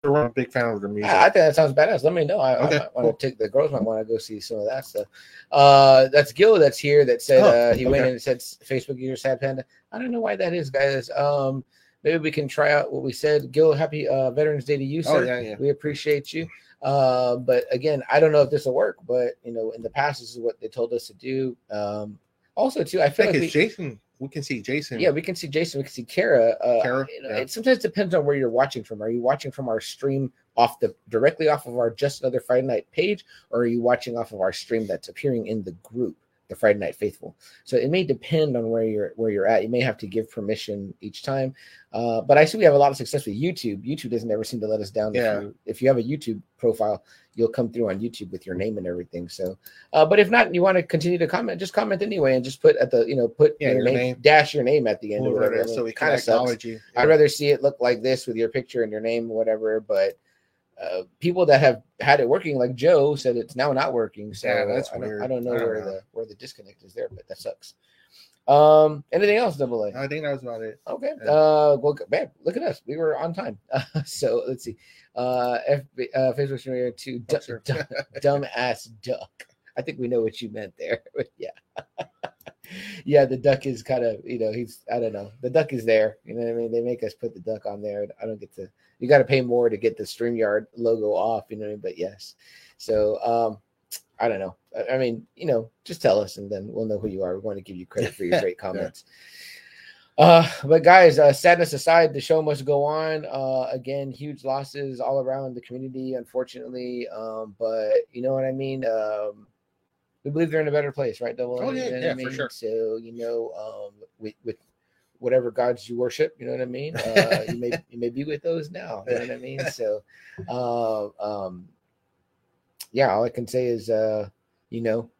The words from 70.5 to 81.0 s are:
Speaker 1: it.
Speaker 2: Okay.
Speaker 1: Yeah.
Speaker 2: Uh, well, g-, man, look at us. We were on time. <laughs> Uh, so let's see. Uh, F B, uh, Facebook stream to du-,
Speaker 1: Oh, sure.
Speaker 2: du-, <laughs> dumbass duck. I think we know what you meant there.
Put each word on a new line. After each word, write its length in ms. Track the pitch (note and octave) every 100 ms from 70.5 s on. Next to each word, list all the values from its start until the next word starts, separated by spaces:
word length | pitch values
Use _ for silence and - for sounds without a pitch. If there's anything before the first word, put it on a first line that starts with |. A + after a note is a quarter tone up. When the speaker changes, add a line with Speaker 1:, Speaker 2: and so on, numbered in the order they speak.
| A2+
Speaker 1:
it. 180 | A2 G#2+ -
Speaker 2:
Okay. 240 | - C#4 D4+
Speaker 1:
Yeah. 60 | A2+
Speaker 2:
Uh, 460 | D3+ D#3 D3+ D3+ C#3
well, 120 | C#3+
g-, 120 | C#3+ -
man, 220 | D#3+ - _ D#3+
look 100 | F#3
at 60 |
us. 180 | E4 - -
We 80 | D3+
were 180 | D#3+ C#3+
on 140 | D#3+ E3+
time. 240 | D#3 G#2
<laughs> 100 | _
Uh, 300 | C3 - D#3+ C#3+
so 360 | - C3+ A#2 A#2+
let's 160 | C3
see. 140 | - A2+ _ _ _ A#2+
Uh, 420 | B2 B2+ B2 A#2+ -
F 140 | C#3+ C3+ -
B, 120 | B2 C3
uh, 160 | C3 B2
Facebook 220 | C#3 C3
stream 340 | C3 B2+ B2 A2+
to 240 | - B2
du-, 160 | A2 D3
Speaker 1:
Oh, 40 |
sure. 200 | - A#2 -
Speaker 2:
du-, 220 | C#3 C#3 C#3
<laughs> 200 | C#3 B2
dumbass 680 | C#3+ C#3+ C#3 A2+ B2 A#2 A#2 A2
duck. 460 | B2+ B2 - _ - _ _ -
I 40 |
think 180 | C3 D3
we 80 | A#2+
know 140 | B2
what 200 | A2+ -
you 80 | A2+
meant 240 | G#2+ G2+ _
there. 240 | D#2 -